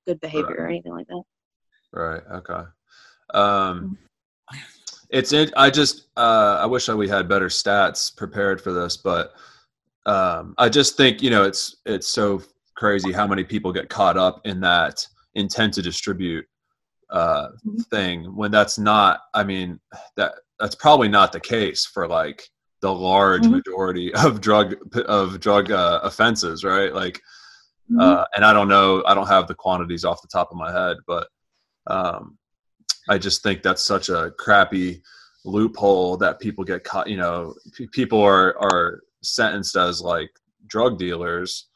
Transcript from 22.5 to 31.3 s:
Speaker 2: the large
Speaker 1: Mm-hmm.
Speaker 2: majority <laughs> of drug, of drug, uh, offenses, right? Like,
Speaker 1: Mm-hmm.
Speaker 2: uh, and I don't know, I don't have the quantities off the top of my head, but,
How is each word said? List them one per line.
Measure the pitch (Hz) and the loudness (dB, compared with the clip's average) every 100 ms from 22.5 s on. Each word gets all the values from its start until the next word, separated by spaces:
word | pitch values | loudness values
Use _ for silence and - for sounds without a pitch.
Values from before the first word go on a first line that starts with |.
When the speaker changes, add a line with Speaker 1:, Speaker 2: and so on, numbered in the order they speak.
| _ _ _ | _ _ _
Speaker 2:
the | 95 | -6
large | 92 92 98 98 92 | -2 2 4 4 4
Speaker 1:
Mm-hmm. | 226 269 | 4 2
Speaker 2:
majority | - 92 92 90 90 | -2 -4 -4 -4 -4
<laughs> | 107 160 | 2 4
of | 107 | 4
drug, | 107 107 98 - - 120 - | 2 4 2 -4 -8 -8 0
of | 104 92 95 | 0 0 -4
drug, | 110 101 95 | 2 2 2
uh, | 98 87 85 | 0 0 0
offenses, | 95 - 113 107 90 82 | -4 0 0 0 -4 -4
right? | 95 95 98 | -2 0 -2
Like, | 82 90 - - - - _ _ _ - | -4 -6 -10 -20 -20 -20 _ _ _ -2
Speaker 1:
Mm-hmm. | 233 | 4
Speaker 2:
uh, | 90 90 - 101 | 4 4 0 4
and | 107 | 6
I | |
don't | 107 101 | 6 6
know, | 98 98 95 90 | 6 6 4 2
I | |
don't | 98 98 | 2 4
have | 95 87 | 2 2
the | 87 | -6
quantities | 92 90 87 85 87 | -4 -4 -4 -4 -4
off | 85 | -6
the | _ | _
top | 92 87 | -6 -6
of | 87 | -8
my | 82 | -6
head, | 90 90 85 - | -4 -4 -6 -6
but, | 85 - | -8 -8